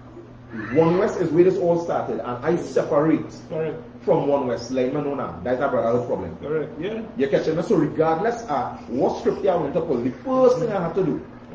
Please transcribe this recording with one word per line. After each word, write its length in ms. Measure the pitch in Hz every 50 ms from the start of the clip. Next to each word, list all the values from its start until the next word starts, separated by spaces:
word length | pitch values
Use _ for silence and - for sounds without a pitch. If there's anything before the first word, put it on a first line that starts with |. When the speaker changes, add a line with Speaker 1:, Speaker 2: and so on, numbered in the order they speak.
| - - - - - - - - - - 113 110 101 107 127
Speaker 1:
One 240 | 160 165 165 180 190
West 220 | 226 208 202 196
is 100 | 165 143
where 140 | 147 175 180
this 120 | 185 165 -
all 240 | 175 170 170 - -
started, 340 | - - 120 110 123 110 -
and 240 | - 123 123 120 143
I 120 | 165 175
separate 680 | 143 - - - 151 - - 156 143 156 160 143 123 - - - - - -
Speaker 2:
Correct. 280 | 170 156 160 151 - - - - - -
Speaker 1:
from 240 | - 208 165 147 139 143
One 180 | 143 135 127 123
West. 220 | 117 113 - -
Like, 200 | 127 127 127 131
no, 80 | 147 147
no, 140 | 139 143 139
no, 260 | 127 110 90 85 - -
that's 160 | 123 127 131
a 80 | 143 131
brother's 380 | 127 117 110 117 123 120 -
problem. 300 | - 110 90 87 85 85 -
Speaker 2:
Correct, 340 | 147 143 160 156 139 - - 143
yeah. 220 | 175 208 226 220 220 - -
Speaker 1:
You 120 | 120 139 139
catch 180 | 175 - -
me? 160 | 156 156 175
So 120 | - - 196
regardless 680 | 160 147 143 - 156 156 160 - 170 214 233 - - -
of 440 | - 143 127 - - - - - 104
what 300 | 117 139 185 - - -
scripture 300 | - 214 - - 196 190
I 60 | 175
want 180 | 170 147 135 -
to 60 | 123
pull, 160 | - 160 131 117
the 100 | 120 131 - - -
first 340 | 262 262 262 262 240 254 254
thing 120 | 247 220
I 80 | 202 185
have 140 | 170 170 -
to 100 | 196 175
do 200 | 147 123 - - - - - - -